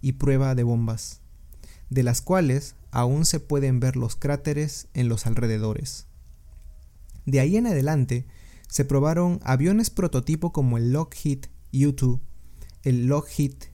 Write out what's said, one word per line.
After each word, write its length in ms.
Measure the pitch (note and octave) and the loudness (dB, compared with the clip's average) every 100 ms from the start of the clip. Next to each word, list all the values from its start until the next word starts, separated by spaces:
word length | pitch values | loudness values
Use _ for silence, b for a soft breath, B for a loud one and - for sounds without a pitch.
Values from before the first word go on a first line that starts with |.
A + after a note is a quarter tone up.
y 120 | C3+ | -2
prueba 420 | C3 C#3+ C3+ C3+ | 0 2 2 2
de 80 | B2+ | 2
bombas, 580 | A#2+ A#2 A2+ A2+ - - - - - B B B B | 2 0 0 -4 -8 -14 -20 -20 -20 B B B B
de 120 | C3 | 0
las 200 | B2 B2 | 2 0
cuales 540 | - F#3 D#3+ C3 - - - | 0 2 2 0 -2 -18 -8
aún 340 | A#2+ A#2+ C#3+ | -2 0 2
se 160 | D#3+ D#3+ | 2 0
pueden 400 | - C#3+ C#3 B2+ | 0 0 2 2
ver 160 | B2+ C3 | 0 0
los 200 | A#2+ - | -2 -2
cráteres 720 | C#3 C#3 C#3 D3 D3+ C3 - | -2 -2 -2 -2 -4 -6 -10
en 160 | - B2 | -2 0
los 180 | A2 - | 0 0
alrededores. 840 | A2+ A#2 A2 G#2+ G#2+ C#3 - - - - - - - - - - - - - | 2 2 0 -2 -4 -6 -12 -16 -20 -20 -20 -20 -20 -20 -20 -20 -20 -20 -10
De 160 | - C3+ | 0 2
ahí 160 | C3+ G3+ | 4 2
en 100 | A#3+ | 2
adelante, 600 | E3 C3+ D#3 B2+ B2 C3 B B B B | 0 2 0 0 -2 -4 B B B B
se 160 | - | 0
probaron 560 | C#3 C#3 C#3+ E3 F3 F3 | 2 4 4 2 2 0
aviones 440 | - C3 D#3 G#3 A3+ | 0 2 4 4 2
prototipo 640 | - F3 C3 B2 D#3 F3 | 0 0 0 0 0 0
como 240 | D#3+ C3+ A#2 | 0 2 2
el 160 | A#2 | 2
Lockheed 540 | C#3 D#3+ - D#3 C3+ - - - | 2 -2 -4 -4 -4 -6 -16 -6
U 200 | C3+ C#3+ | 2 2
two, 260 | C#3 B2+ A#2+ - - b b b b | 4 2 2 0 -10 b b b b
el 240 | C#3+ B2+ B2 | 0 2 2
Lockheed 480 | C#3+ D3 - C#3+ C3+ - | 0 -2 -2 -2 -2 -18